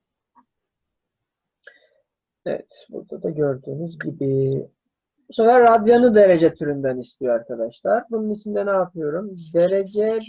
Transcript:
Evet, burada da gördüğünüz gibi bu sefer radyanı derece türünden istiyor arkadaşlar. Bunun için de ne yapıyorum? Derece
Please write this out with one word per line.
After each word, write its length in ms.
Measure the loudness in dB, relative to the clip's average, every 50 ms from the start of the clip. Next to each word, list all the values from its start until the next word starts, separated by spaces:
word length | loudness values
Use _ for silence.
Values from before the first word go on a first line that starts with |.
| _ _ _ _ _ _ _ _ _ _ _ _ _ _ _ _ _ _ _ _ _ _ _ _ _ _ _ _ _ _ _ _ _ -20 _ _ _ _ _ _ _ _ _ _ _ _ _ _ -10
Evet, 400 | -8 -8 -10 -10 _ _ _ _ _
burada 320 | -18 -18 -16 -16 -14 -10
da 80 | -10 -8
gördüğünüz 680 | -6 -4 -4 -4 -4 -6 -10 -12 -12 -10 -10 -12 -12 -12
gibi 680 | -12 -12 -10 -6 -4 -4 -2 -2 -2 -2 -4 -6 -8 -12 _ _ _ _ _ _ _ _ _ _ _ _
bu 40 |
sefer 280 | -4 0 2 4 6 6
radyanı 520 | 6 6 6 4 4 4 4 6 6 4 6
derece 400 | 6 6 6 6 4 4 0 0
türünden 440 | -2 -6 -6 -4 -4 -4 -4 -4 -6
istiyor 360 | -10 -14 _ -6 -4 -2 -2
arkadaşlar. 680 | -2 -4 -6 -8 -8 -8 -8 -8 _ -2 -2 -2 -2 -2 -4
Bunun 200 | -6 -6 -4 -6
için 240 | -8 -8 -8 -8 -6
de 120 | -4 -2
ne 40 | -2
yapıyorum? 600 | -2 -2 -2 -4 -6 -8 -6 -6 -6 -6 -8 -10 -14 -16 -10 -4 0
Derece 640 | 0 2 2 0 -2 -2 -4 -4 -4 -2 -2 -2 -4 -6